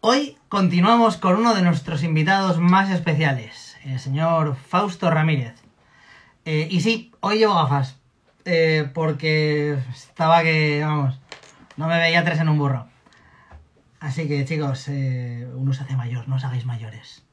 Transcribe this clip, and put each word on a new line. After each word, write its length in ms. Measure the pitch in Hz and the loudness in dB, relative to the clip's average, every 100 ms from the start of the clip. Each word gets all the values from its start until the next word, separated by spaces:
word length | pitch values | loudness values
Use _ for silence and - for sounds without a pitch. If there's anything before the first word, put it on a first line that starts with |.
Hoy 340 | 220 262 285 - _ | 4 2 0 -10 _
continuamos 640 | 202 185 175 190 233 226 185 | 0 2 4 4 6 4 2
con 200 | 185 185 | 0 2
uno 180 | 233 | 2
de 80 | 214 | 2
nuestros 400 | 180 147 - 160 | 2 0 -4 -4
invitados 560 | 165 156 156 196 190 170 | -2 0 2 2 2 2
más 320 | 175 185 196 | 4 4 2
especiales, 880 | 185 160 151 156 131 110 - - - | -2 -2 0 0 -2 -8 -18 -20 -18
el 160 | 139 131 | -10 -8
señor 560 | 135 139 165 165 151 | -4 -2 0 0 0
Fausto 540 | 131 - 180 202 180 180 | -4 -4 -2 -2 -2 0
Ramírez. 440 | 156 156 143 117 - _ _ _ _ - - _ _ | 2 0 0 -4 -12 _ _ _ _ -20 -20 _ _
Eh, 240 | - 156 156 | -6 -4 -2
y 120 | 185 | 0
sí, 300 | 196 226 - _ | 0 -2 -6 _
hoy 180 | 196 214 | -2 2
llevo 160 | 220 | 4
gafas, 440 | 185 143 139 131 - _ _ _ _ | 4 2 0 -2 -8 _ _ _ _
eh, 460 | 185 170 160 156 143 | -2 2 2 2 -2
porque 840 | 147 160 139 156 156 151 151 147 143 127 | -4 -4 -2 0 0 2 0 -2 -4 -6
estaba 520 | 123 - - 160 170 | -12 -18 -2 4 4
que, 400 | 160 156 151 147 | 4 2 2 0
vamos, 340 | 151 151 135 131 _ - - - - - | 0 0 0 -4 _ -20 -20 -20 -20 -8
no 100 | 156 | -2
me 80 | 170 | 2
veía 260 | 165 170 165 | 4 2 2
tres 140 | 160 | 0
en 100 | 160 | 2
un 80 | 151 | 2
burro. 280 | 139 127 - _ _ _ _ _ _ - _ _ _ _ | 2 -2 -6 _ _ _ _ _ _ -20 _ _ _ _
Así 300 | 151 131 151 | -8 -4 -2
que, 160 | 143 | -2
chicos, 420 | 135 160 143 131 - | -2 -2 -2 -4 -6
eh, 600 | 143 135 127 123 120 123 | -4 -2 -4 -6 -8 -10
uno 180 | 127 135 | -4 -4
se 120 | 131 | -4
hace 120 | 135 131 | -4 -4
mayor, 320 | 120 123 123 | -4 -6 -4
no 80 | 131 | -4
os 80 | |
hagáis 220 | 131 123 120 | -4 -6 -6
mayores. 580 | 117 110 107 - - _ | -8 -10 -16 -20 -20 _